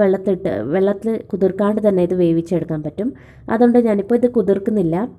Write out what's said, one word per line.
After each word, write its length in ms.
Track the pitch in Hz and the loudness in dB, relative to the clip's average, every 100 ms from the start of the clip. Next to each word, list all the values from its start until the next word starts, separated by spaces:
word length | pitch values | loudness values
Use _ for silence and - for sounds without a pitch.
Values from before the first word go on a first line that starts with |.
വെള്ളത്തിലിട്ട്, 500 | 202 190 196 185 180 98 110 | 2 2 0 -2 -2 -4 -2
വെള്ളത്തിൽ 360 | 175 190 196 226 220 - | 0 0 0 -4 -6 -6
കുതിർക്കാണ്ട് 480 | 190 190 185 202 214 208 | -2 -2 0 0 2 2
തന്നെ 160 | 190 175 | 2 0
ഇത് 60 | 180 | 2
വേവിച്ചെടുക്കാൻ 580 | 170 165 165 175 160 156 151 | 2 2 0 -4 -2 -6 -6
പറ്റും. 220 | - 226 285 - - - | -6 -6 -8 -18 -20 -6
അതുകൊണ്ട് 260 | 220 240 240 233 | 2 4 4 2
ഞാനിപ്പോൾ 280 | 202 196 240 | 0 0 0
ഇത് 80 | 247 240 | 2 0
കുതിർക്കുന്നില്ല. 600 | 190 196 196 214 170 165 247 | 0 0 0 0 0 -2 -4